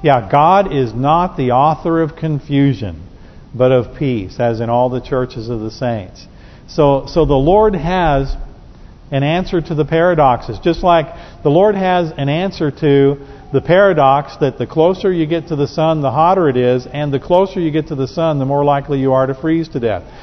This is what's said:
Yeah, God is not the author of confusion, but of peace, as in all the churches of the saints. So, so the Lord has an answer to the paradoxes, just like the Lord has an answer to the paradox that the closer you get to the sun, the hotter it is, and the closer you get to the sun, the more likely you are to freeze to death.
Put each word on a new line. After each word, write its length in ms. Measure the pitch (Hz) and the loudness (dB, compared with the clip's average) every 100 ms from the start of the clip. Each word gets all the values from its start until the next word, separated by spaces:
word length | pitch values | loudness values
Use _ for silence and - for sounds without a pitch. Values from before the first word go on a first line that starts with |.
Yeah, 260 | 156 131 101 | 4 2 2
God 420 | 143 156 190 190 | 2 4 4 2
is 220 | 147 123 | -2 -2
not 440 | 110 135 165 180 180 | -2 0 0 0 -2
the 140 | 127 | 0
author 500 | 120 151 156 175 165 | 2 2 0 -2 0
of 160 | 160 - | -2 -4
confusion, 920 | 160 147 - 139 139 113 104 78 87 - - - - 113 | -4 -4 -2 2 2 0 -8 -10 -16 -20 -20 -20 -18 0
but 160 | 127 | 2
of 260 | 127 110 - | 2 0 -6
peace, 420 | 147 120 92 - | -4 -4 -6 -4
as 200 | 120 113 | -2 -2
in 100 | 117 | -2
all 200 | 120 127 | 0 0
the 120 | 127 | -2
churches 480 | - 135 127 - 113 | -4 -4 -4 -8 -8
of 120 | 120 | -8
the 100 | 107 | -8
saints. 560 | 107 123 113 92 - - - - - - | -6 -6 -6 -10 -18 -20 -20 -20 -20 -12
So, 380 | - 143 139 - | 0 2 2 0
so 180 | 175 151 | 0 2
the 80 | |
Lord 400 | 139 143 202 214 | 2 4 4 2
has 640 | 196 156 185 170 139 135 - - - - - - - - | 0 -2 0 0 0 -2 -6 -10 -18 -20 -20 -20 -20 -6
an 120 | 135 | -4
answer 380 | 143 170 185 180 | -2 -2 -2 -4
to 140 | 156 151 | -4 -4
the 100 | 151 | 0
paradoxes, 760 | 165 175 170 139 120 - 104 | 2 2 4 4 2 -4 -4
just 240 | 175 165 | -2 0
like 220 | 185 170 147 - - - | 2 2 0 -10 -20 -4
the 60 | 143 | 0
Lord 260 | 151 208 202 | 4 4 2
has 360 | 185 180 165 156 | 0 0 -2 -4
an 120 | 139 | -4
answer 420 | 156 190 190 151 | -2 -4 -4 -6
to 560 | - 156 139 139 143 - - - | -2 2 4 4 0 -10 -20 -4
the 80 | 135 | -4
paradox 760 | - 175 202 165 135 139 147 - | 2 4 4 4 4 2 -2 -4
that 200 | 139 - | -4 -2
the 80 | 120 | -6
closer 460 | 160 165 185 202 | 0 2 2 -2
you 160 | 180 151 | -2 -2
get 220 | 165 - | -2 -4
to 60 | 151 | -4
the 120 | 143 | -4
sun, 340 | - 156 160 | 0 0 0
the 80 | 139 | -2
hotter 400 | 123 165 190 160 | 2 2 4 2
it 80 | 123 | 2
is, 300 | 123 127 - | 2 0 -2
and 260 | 147 147 | -6 -4
the 60 | 139 | -4
closer 400 | - 175 196 196 | 0 2 2 -2
you 100 | 165 | -2
get 180 | 151 147 | -2 -4
to 80 | 143 | -6
the 120 | 135 | -6
sun, 320 | - 165 147 | -2 -2 0
the 60 | 135 | -2
more 200 | 143 143 | 0 2
likely 340 | 139 139 139 | 0 -2 -2
you 140 | 131 | 2
are 140 | 131 131 | 2 0
to 80 | 131 | -2
freeze 340 | 160 165 160 | -2 -2 -2
to 100 | 143 | -4
death. 240 | 117 95 - - | -2 -4 -8 -20